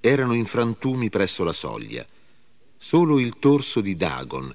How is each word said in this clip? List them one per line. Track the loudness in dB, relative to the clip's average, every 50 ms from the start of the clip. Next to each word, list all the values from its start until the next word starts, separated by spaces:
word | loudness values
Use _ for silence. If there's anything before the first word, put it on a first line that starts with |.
erano | 4 4 4 4 2 2 0
in | 0 -2
frantumi | -2 0 0 0 0 -2 -2 -2 -2 -2 0 -2 -2
presso | 0 0 0 0 0 -2 -2
la | -2 -2
soglia. | -4 -8 -10 -10 -12 -12 -12 -12 -12 -12 -14 -18 -20 -20 -20 -20 -20 -20 -20 -20 -20 -20 -20 -20
Solo | -18 -8 2 2 4 4 4 4 2
il | 2 0 -4 2
torso | 4 4 4 4 2 0 -2 -2
di | -2 -2 -2
Dagon | -2 -2 -2 -2 -6 -8 -8 -8 -8 -8 -10